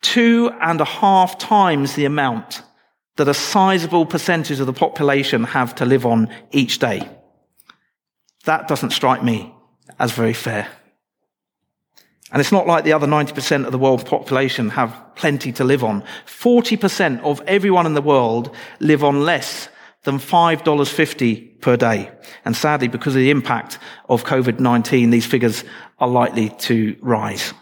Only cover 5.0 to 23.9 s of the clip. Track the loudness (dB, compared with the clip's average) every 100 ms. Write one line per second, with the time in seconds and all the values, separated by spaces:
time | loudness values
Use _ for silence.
5 | 0 2 0 -2 -2 -2 -2 -2 2 2
6 | 2 2 0 -4 _ -2 -2 -2 -2 -4
7 | -8 -16 _ _ _ _ _ _ _ _
8 | _ _ _ _ -2 -2 -2 -4 -2 -2
9 | 0 0 0 -2 -6 -20 _ _ _ -4
10 | -4 0 -2 -2 -6 -6 -8 -14 _ _
11 | _ _ _ _ _ _ _ _ _ _
12 | _ _ -6 -2 2 2 4 0 2 2
13 | 2 0 0 -6 -2 -2 0 0 2 2
14 | 0 -4 0 0 0 -2 -2 0 -2 -4
15 | -20 -4 -2 -2 -4 -2 2 2 2 -4
16 | -6 -18 -18 -2 2 4 2 0 -2 0
17 | -2 -2 -4 -4 0 0 2 2 2 0
18 | 2 2 2 -2 -4 -12 -20 -4 2 4
19 | 4 2 0 0 -4 -12 -14 -20 -20 _
20 | -4 -4 0 2 4 2 0 0 0 0
21 | -2 0 -2 -2 -8 _ 0 2 2 0
22 | -4 -16 -20 -12 -6 -2 0 0 -2 -4
23 | -2 2 2 2 0 -4 -6 -16 -18